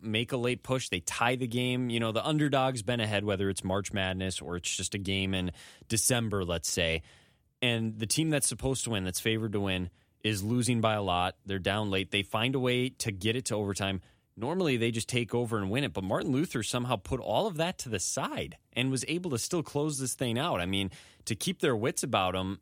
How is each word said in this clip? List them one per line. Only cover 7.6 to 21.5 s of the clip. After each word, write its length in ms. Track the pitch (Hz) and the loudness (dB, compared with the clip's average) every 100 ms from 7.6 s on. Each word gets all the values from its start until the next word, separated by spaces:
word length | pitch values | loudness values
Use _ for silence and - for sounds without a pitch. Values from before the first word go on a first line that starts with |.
And 380 | 123 117 113 110 | 0 2 0 -2
the 80 | 110 | -2
team 240 | - 160 | 2 2
that's 160 | 147 - | 2 0
supposed 380 | 123 131 131 | -2 -2 -2
to 60 | - | 0
win, 120 | 110 | 0
that's 140 | 92 87 | 0 -2
favored 340 | 113 110 110 | 0 0 0
to 60 | 101 | 0
win, 300 | 101 92 90 - _ _ | 2 0 -2 -6 _ _
is 220 | 107 107 | -2 0
losing 360 | 101 123 117 120 | 0 2 2 4
by 140 | 110 | 2
a 80 | 107 | 2
lot. 320 | 98 87 90 - | 2 2 2 -2
They're 140 | 98 98 | -4 -2
down 320 | 92 101 107 | 0 0 2
late. 220 | 95 95 | 0 2
They 100 | 104 | 0
find 320 | 95 110 120 | 0 0 0
a 60 | 135 | 2
way 300 | 123 123 127 | 2 2 0
to 200 | - 117 | -2 -6
get 240 | 98 107 | -2 0
it 120 | 113 - | 0 0
to 100 | 107 | -2
overtime. 440 | 101 98 98 95 - _ _ - | -2 0 0 -2 -6 _ _ -6
Normally, 400 | 117 180 175 123 | -2 0 2 2
they 140 | 113 | 2
just 180 | 113 - | 0 0
take 260 | 120 117 | -2 0
over 220 | 120 120 110 | -2 0 0
and 120 | 95 | 0
win 120 | 117 | 0
it. 120 | 135 | -2
But 100 | 85 | -2
Martin 260 | 95 143 - | -2 0 2
Luther 320 | 131 185 120 | 0 0 -2
somehow 340 | 107 123 123 113 | -2 -2 0 -2
put 220 | - 127 | -2 -4
all 280 | - 110 214 | 0 0 0
of 100 | 156 | 0
that 220 | 165 185 | -4 -4
to 100 | 131 | -6
the 100 | 110 | -4
side 600 | - - 170 311 78 - _ | -2 -4 -4 -4 -8 -10 _
and 160 | - 131 | -2 0
was 140 | 131 127 | 0 -2
able 220 | 165 180 | -4 -2
to 80 | 120 | -2
still 240 | - 180 | -2 -2
close 360 | - 143 156 139 | -2 -2 -2 -2
this 140 | 131 | -4
thing 240 | - 127 113 | -2 -2 0
out. 220 | 165 113 | 0 0
I 60 | 87 | 0
mean, 240 | 98 95 - - - | 0 -2 -6 -20 -14
to 100 | - | -6
keep 260 | 113 - | -4 -2